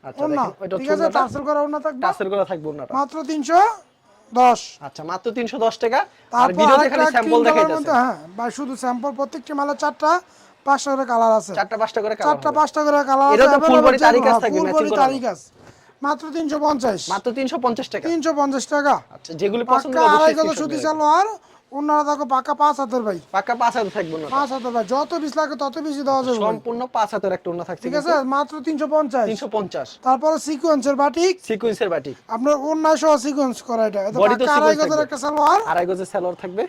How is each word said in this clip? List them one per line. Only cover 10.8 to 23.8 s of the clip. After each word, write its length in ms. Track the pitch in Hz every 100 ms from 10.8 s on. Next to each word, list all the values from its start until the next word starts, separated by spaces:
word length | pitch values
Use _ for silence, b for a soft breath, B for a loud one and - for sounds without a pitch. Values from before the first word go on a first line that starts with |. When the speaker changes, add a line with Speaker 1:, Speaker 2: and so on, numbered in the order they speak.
| 277
Speaker 2:
করে 140 | 269 247
কালার 260 | 233 226
আছে। 180 | 220 185
Speaker 1:
চারটা 220 | 185 202 220
পাঁচটা 220 | 214 233
করে 120 | 208 214
কালার 120 | 214
Speaker 2:
চারটা 200 | 294 311
Speaker 1:
হবে। 80 | 285
Speaker 2:
পাঁচটা 220 | 302 311
করে 140 | 294 294
কালার 240 | 269 269 277
Speaker 1:
এটা 160 | 277
Speaker 2:
আছে, 80 | 285
Speaker 1:
তো 60 | 277
ফুল 40 |
Speaker 2:
অ্যাভেলেবল 200 | 311 -
Speaker 1:
বডি 160 | 302 254
তারই 140 | 302
Speaker 2:
যেগুলো, 120 | 240
Speaker 1:
কাজ 80 | -
Speaker 2:
হ্যাঁ, 100 | 233
Speaker 1:
থাকবে, 160 | 226 -
Speaker 2:
ফুল 60 |
Speaker 1:
ম্যাচিং 120 | 277 311
Speaker 2:
বডি 140 | 302
Speaker 1:
করা 100 | 302
Speaker 2:
তারই 180 | 269 269
Speaker 1:
হবে। 80 | 233
Speaker 2:
কাজ। 120 | 175 - _ b b b _ 277
মাত্র 180 | 302 311 311
তিনশো 220 | 311 302 302
পঞ্চাশ। 340 | 294 233 185 -
Speaker 1:
মাত্র 140 | 190 247 240
তিনশো 180 | 262 294
পঞ্চাশ 220 | 247 233 254
টাকা। 120 | 196 320
Speaker 2:
তিনশো 220 | 339 302 294
পঞ্চাশ 240 | 277 262 -
টাকা। 200 | 294 285 226 -
Speaker 1:
আচ্ছা, 160 | - - 165
যেগুলো 220 | 196 233 233
পছন্দ 220 | 262 269
Speaker 2:
পাক্কা 60 | 262
Speaker 1:
হবে, 140 | 320
অবশ্যই 80 | 302
Speaker 2:
আড়াই 120 | 320
গজ 60 | 311
Speaker 1:
স্ক্রিনশট 200 | 320 294
Speaker 2:
সুতি 160 | 302 311
Speaker 1:
নিয়ে 100 | 311
রাখবেন। 140 | 311
Speaker 2:
সালোয়ার, 260 | 302 330 415 415 b b _ 269
ওনারা 240 | 294 302 294
দেখো 160 | 294 277
পাক্কা 200 | 262 254 294
পাঁচ 140 | 294 285
হাতের 200 | 262 247 214
ভাই। 120 | 180 -
Speaker 1:
পাক্কা 200 | 190 196 240
পাঁচ 100 | 233
হাতে 120 | 240